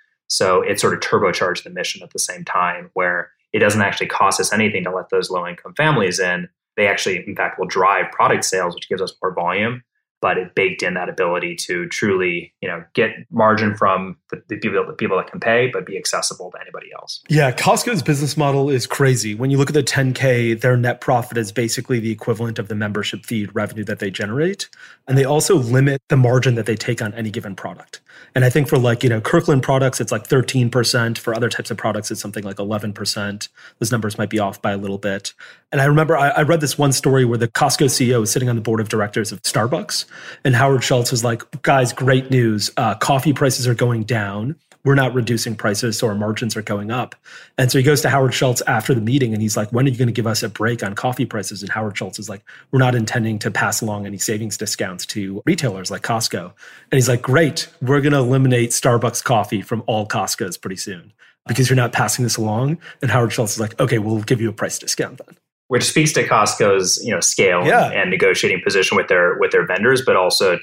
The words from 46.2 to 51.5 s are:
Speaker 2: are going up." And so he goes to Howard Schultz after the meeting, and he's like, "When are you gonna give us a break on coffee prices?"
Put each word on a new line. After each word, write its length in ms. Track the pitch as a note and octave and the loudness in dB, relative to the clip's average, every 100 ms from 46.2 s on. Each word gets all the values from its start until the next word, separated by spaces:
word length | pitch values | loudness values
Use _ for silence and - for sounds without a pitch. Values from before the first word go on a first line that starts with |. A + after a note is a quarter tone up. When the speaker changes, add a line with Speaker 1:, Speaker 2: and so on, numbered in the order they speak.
| G#2 A2 A2+ | -2 -2 -4
Speaker 2:
are 60 | A2 | -4
going 300 | G#2 G#2 G#2 | -4 -6 -4
up." 240 | B2 A2+ - - - - - | -4 -6 -12 -20 -20 -8 0
And 140 | C3 | 2
so 80 | C#3+ | 4
he 40 | |
goes 180 | C3 D3 | 4 4
to 80 | C3+ | 4
Howard 260 | C#3 C3 | 4 2
Schultz 260 | - C3 A#2+ - | 2 0 0 0
after 260 | A#2+ - | 0 2
the 80 | A#2+ | 0
meeting, 320 | G#2+ C#3 A#2+ | 2 2 2
and 80 | A2 | 0
he's 160 | G#2+ A2+ | -2 -2
like, 140 | G#2 | -2
"When 160 | C3 C#3 | 0 2
are 20 | |
you 80 | A#2 | 2
gonna 140 | A#2+ | 0
give 160 | A2 A2+ | 0 -2
us 160 | G#2+ | -2
a 60 | G#2 | -4
break 340 | - A2 A#2+ | -2 -2 -2
on 100 | G2+ | -6
coffee 320 | G#2 B2 B2 | -4 -4 -2
prices?" 380 | A#2+ G#2+ F#2+ | -4 -4 -8